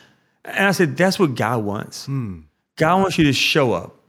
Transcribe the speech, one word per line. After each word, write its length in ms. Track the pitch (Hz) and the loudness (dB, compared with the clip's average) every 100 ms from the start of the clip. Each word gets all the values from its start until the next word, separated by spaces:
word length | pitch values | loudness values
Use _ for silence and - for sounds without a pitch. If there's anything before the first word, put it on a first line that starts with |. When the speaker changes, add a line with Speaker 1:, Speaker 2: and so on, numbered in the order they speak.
| _ _ _ _ | _ _ _ _
Speaker 1:
And 240 | - - 196 | -8 0 0
I 40 | |
said, 240 | 190 165 127 | 2 0 2
"That's 220 | 185 190 | 0 2
what 160 | 165 | 0
God 320 | 120 110 123 101 | 0 -2 -2 -4
wants." 400 | 101 - - - | -6 -8 -12 -8
Speaker 2:
Hmm. 360 | 139 110 85 78 _ _ - | -6 -6 -10 -18 _ _ -2
Speaker 1:
God 260 | 156 185 | 2 2
wants 160 | 190 170 | 2 2
you 60 | |
to 100 | 147 | 2
show 400 | 131 - 156 127 | 2 2 2 2
up. 220 | 87 - - | 0 -6 -18